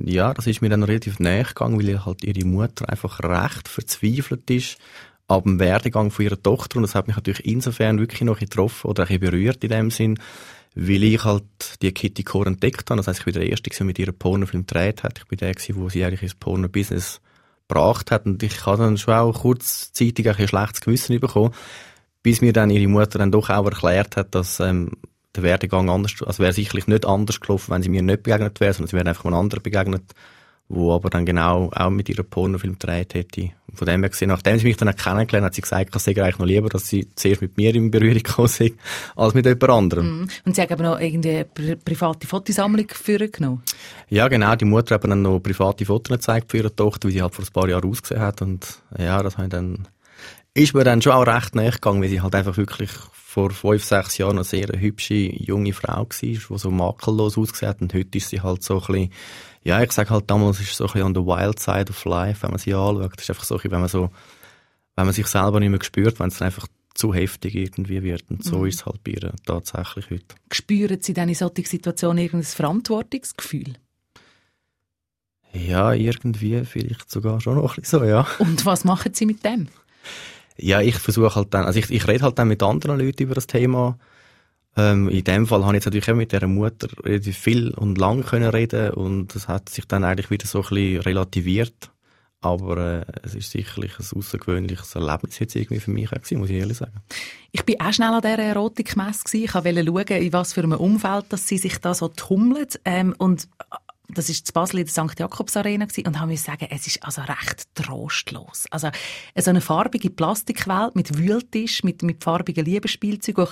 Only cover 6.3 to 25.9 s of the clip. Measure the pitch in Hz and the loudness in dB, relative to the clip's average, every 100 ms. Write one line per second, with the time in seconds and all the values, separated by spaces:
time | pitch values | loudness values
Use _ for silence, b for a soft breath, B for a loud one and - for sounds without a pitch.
6.3 | 98 101 117 - 120 104 98 107 104 104 | 0 2 2 0 -2 0 0 -2 -2 -2
7.3 | 101 - 120 123 - 110 107 117 - 117 | -2 -2 -2 -2 0 2 2 0 0 0
8.3 | 107 104 - 107 - - 101 87 92 92 | 0 -2 0 0 -2 -4 -2 0 0 2
9.3 | 90 110 127 113 110 110 - 110 110 B | 2 0 0 -2 0 0 0 0 0 B
10.3 | B B B B 92 90 98 107 107 110 | B B B B -4 2 4 4 4 2
11.3 | 101 - - - - 95 - 101 - - | 0 -2 -12 -16 -4 -2 -2 -4 -4 -4
12.3 | 95 98 92 131 - - 110 95 90 90 | -2 0 0 0 0 -2 -2 0 -2 -2
13.3 | 92 85 - - - 95 92 95 - 92 | -2 -2 -2 -6 -4 -2 -2 -4 -2 0
14.3 | 98 92 90 90 85 98 - - - - | 0 0 -4 -2 0 0 -2 -6 -8 -10
15.3 | 95 92 92 - 98 92 90 90 92 92 | -6 -4 -4 -6 -6 -4 -2 -2 -2 -6
16.3 | - - 95 90 101 98 90 - - b | -6 -4 -2 0 -2 -2 -4 -6 -12 b
17.3 | b b b - 76 90 - - 113 104 | b b b 0 4 4 4 0 0 0
18.3 | 95 110 - 98 104 113 104 - 113 117 | -2 -4 -2 0 2 2 2 4 4 4
19.3 | - 123 123 - - - - 117 117 107 | 2 2 0 -2 -8 -6 0 0 2 2
20.3 | 101 98 98 104 - - 123 - 120 127 | 2 2 2 0 -2 0 0 0 0 2
21.3 | 107 117 B B B B B B _ 117 | 4 2 B B B B B B _ 2
22.3 | 113 120 110 104 101 98 104 104 101 98 | 4 6 6 6 6 6 4 4 2 2
23.3 | 107 104 101 101 - 87 95 104 98 95 | 4 4 2 2 0 2 2 2 -2 -2
24.3 | 92 90 - 92 90 85 - - _ _ | -2 -2 -2 0 0 -2 -8 -16 _ _
25.3 | 95 90 95 92 92 92 | 0 2 2 2 2 2